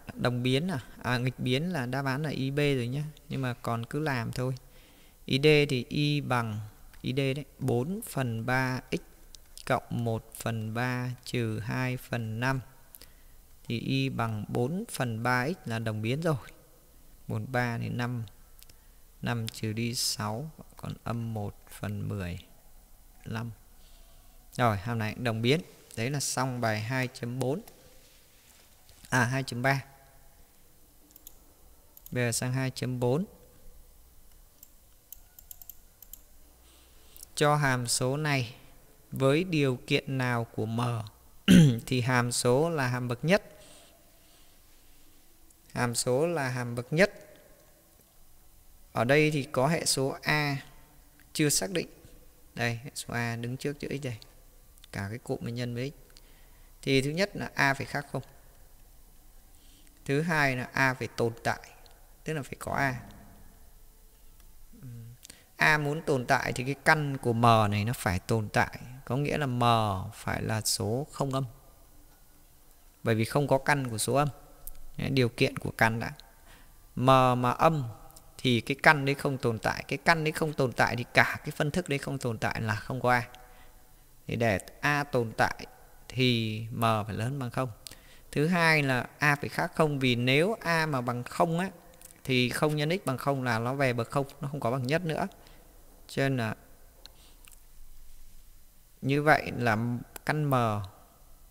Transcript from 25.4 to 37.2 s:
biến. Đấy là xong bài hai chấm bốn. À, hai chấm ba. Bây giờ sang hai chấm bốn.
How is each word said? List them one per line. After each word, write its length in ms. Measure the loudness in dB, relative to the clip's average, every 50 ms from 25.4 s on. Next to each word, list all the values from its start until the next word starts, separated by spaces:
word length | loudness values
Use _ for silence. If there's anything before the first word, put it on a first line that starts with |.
biến. 200 | 4 4 4 2 0 -6 -16 -20 -20 -14 -6
Đấy 140 | -4 -4 -2
là 100 | -2 -2
xong 420 | -2 -2 -2 -2 -2 -2 -2 -2
bài 200 | 0 0 0 0
hai 260 | -2 -2 -2 -2 -2 -4
chấm 320 | -4 -8 -8 -6 -4 -2
bốn. 220 | 0 0 -2 -2 -6 -12 -20 -20 -20 -20 -20 -20 -20 -20 -20 -20 -20 -20 -20 -20 -20 -20 -20 -20 -20 -20 -20 -20 -20 -20 -20 -20 -8 -2
À, 160 | 2 2 2
hai 180 | 2 0 -2 -4
chấm 180 | -4 -4 0
ba. 220 | 0 2 2 0 -2 -8 -18 -20 -20 -20 -20 -20 -20 -20 -20 -20 -20 -20 -20 -20 -20 -20 -20 -20 -20 -20 -20 -20 -20 -20 -20 -20 -20 -20 -20 -20 -20 -20 -20 _ -20 -20 -20 -20 -20 -20 -20 -20 -18 -8
Bây 120 | -4 -2 0
giờ 80 | 0
sang 220 | 0 -2 -2 -2 -2
hai 180 | -2 -2 -2
chấm 280 | -4 -4 -6 -4 -2 0
bốn. 260 | 0 2 2 2 0 -4 -8 -20 -20 -20 -20 -20 -20 -20 -20 -20 -20 -20 -20 -20 -20 -20 -20 -20 -20 -20 -20 -20 -20 -20 -20 -20 -20 -20 -20 -20 -20 -20 -20 -20 _ _ -20 -20 -20 -20 _ -20 -20 -20 -20 -20 -20 -20 -20 -20 -20 -20 -20 _ -20 -20 -20 -20 -20 -20 -20 -20 -20 -20 -20 -20 -20 -20 -20 -20 -20 -20 -20 -20 -20 -20 -20 -20